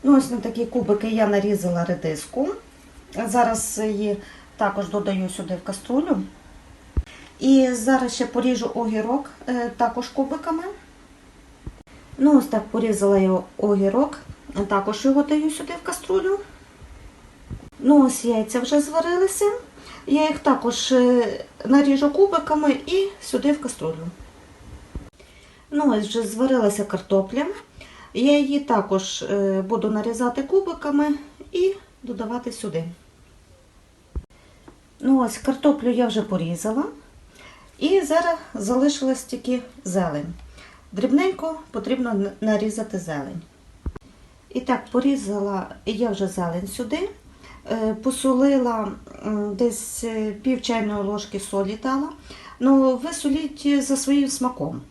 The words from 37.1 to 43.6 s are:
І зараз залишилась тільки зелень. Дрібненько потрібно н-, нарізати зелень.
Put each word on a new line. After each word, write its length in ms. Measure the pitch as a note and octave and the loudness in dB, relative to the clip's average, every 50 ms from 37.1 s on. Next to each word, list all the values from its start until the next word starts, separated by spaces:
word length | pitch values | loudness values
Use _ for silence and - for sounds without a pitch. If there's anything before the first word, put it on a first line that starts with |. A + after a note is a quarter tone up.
| _ - - - _ - - - - - - - - - | _ -20 -20 -20 _ -20 -20 -20 -20 -20 -20 -20 -10 -4
І 220 | - D#4 F#4+ G4 | 0 2 2 2
зараз 360 | E4+ C#4+ D#4 E4 E4+ E4+ E4 - - - - | 2 4 2 2 2 2 -2 -2 -6 -12 -8
залишилась 720 | A3+ G3 G3+ B3 B3+ C4+ D4 C#4+ - C4+ C4 C4 B3+ - | -6 -2 0 2 4 4 2 2 0 0 -2 -2 -2 -4
тільки 380 | - - A#3 - B3 B3+ A#3+ B3 - - - - | -10 -10 -8 -4 -2 -4 -4 -4 -10 -20 -12 -10
зелень. 480 | F#3+ F3 G3 F3+ E3 D3 D3 D3 E3+ E3+ - - - - - - - - - - - | -2 -2 0 0 0 -2 -4 -6 -8 -12 -14 -16 -20 -20 -20 -20 -20 -20 -20 -20 -12
Дрібненько 680 | - F#3 A#3+ - C4 D4+ F#4 F#4+ F#4 - D#4+ D#4+ D#4 - - - | -6 -2 0 4 4 4 4 2 -2 -2 -6 -8 -8 -8 -12 -10
потрібно 380 | - G#3+ G3+ - B3+ B3+ B3+ A#3+ | -10 -8 -4 -4 -2 -2 -2 -2
н-, 220 | A3 G3 G3 G3+ - - | 0 -2 -2 -4 -4 -4
нарізати 580 | G#3+ A3 G#3+ G3+ G#3+ G#3+ G#3 A3 G#3+ - - F#3+ | 0 0 0 2 0 -2 -4 -6 -8 -6 -8 -8
зелень. 420 | F3 E3 D#3 C#3+ C3+ - - E3+ - - _ - | -8 -6 -8 -8 -8 -8 -10 -14 -14 -16 _ -20